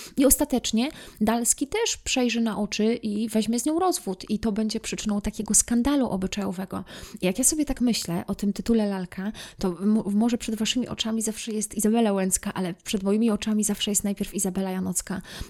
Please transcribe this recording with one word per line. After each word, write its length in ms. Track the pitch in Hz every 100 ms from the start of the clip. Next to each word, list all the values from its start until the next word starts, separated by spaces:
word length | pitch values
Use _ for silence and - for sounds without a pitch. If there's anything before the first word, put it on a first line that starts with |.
| - -
I 80 | 277
ostatecznie 640 | - 294 247 - 220 269 - - -
Dalski 460 | 214 233 233 - 285
też 300 | 427 453 -
przejrzy 440 | - 262 247 226
na 160 | 226 208
oczy 360 | 208 - 214
i 360 | 240 214 208 226
weźmie 300 | 220 220 233
z 60 | 302
nią 140 | 320
rozwód 460 | 370 339 - 185 -
i 100 | 214
to 120 | 226
będzie 280 | 202 220 220
przyczyną 420 | - 202 214 208
takiego 320 | 214 - 208
skandalu 540 | 208 - 240 240 285 240
obyczajowego. 720 | 190 190 214 196 180 185 196 185 - - -
I 40 | 180
jak 120 | -
ja 60 |
sobie 220 | 254 311 285
tak 160 | 262
myślę 420 | 240 214 - 170 -
o 80 | 196
tym 180 | 202
tytule 320 | 196 - 233 208
lalka, 460 | 190 180 - 196 214 - -
to 160 | 190 170 202
mo-, 180 | 220 202
może 260 | 202 233 240
przed 180 | - 220
waszymi 320 | 214 254 233
oczami 340 | 214 220 220
zawsze 300 | 220 214 -
jest 240 | 214 208 -
Izabela 380 | 214 233 220
Łęcka, 400 | 196 190 - 208
ale 200 | - 180
przed 300 | - - 208
moimi 280 | 196 214 233
oczami 320 | 208 220 214
zawsze 280 | 208 202 208
jest 120 | 196
najpierw 300 | 202 202 196
Izabela 380 | - 196 185 190
Janocka, 500 | 185 185 175 - 185 - - -